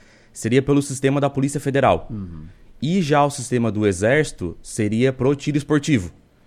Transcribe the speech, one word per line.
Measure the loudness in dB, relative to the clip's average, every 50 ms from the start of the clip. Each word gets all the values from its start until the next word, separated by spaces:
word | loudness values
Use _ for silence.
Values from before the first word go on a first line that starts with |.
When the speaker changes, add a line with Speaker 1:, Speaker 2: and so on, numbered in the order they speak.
| -16 -20 -20 _ _ _ -14
Speaker 1:
seria | -8 -2 2 2 2 4
pelo | 4 2 2 0
sistema | 0 -4 -2 0 0 0 0
da | 0 0
Polícia | 0 -2 -2 -2 -2 -4
Federal. | -4 -2 0 2 4 4 2 2 0 -6
Speaker 2:
Uhum. | -10 -10 -10 -10 -12 -14 -14 -16 -18 -20 -20 -20 -12 -6
Speaker 1:
E | -4 -2 0 0 2
já | 2 4 4 4
o | 2
sistema | 0 -4 -6 -2 -2 0 0 0
do | 0 2 2
Exército | 2 2 2 2 2 2 2 2 -2 -4 -8 -8 -8 -8 -10 -14
seria | -10 -4 -2 -2 0 0 2 2 0 0
pro | 2 0 0 0
tiro | 0 -2 -2 -2 -2
esportivo. | 0 0 0 0 2 2 0 0 0 -2 -10 -16 _ _ _ _ _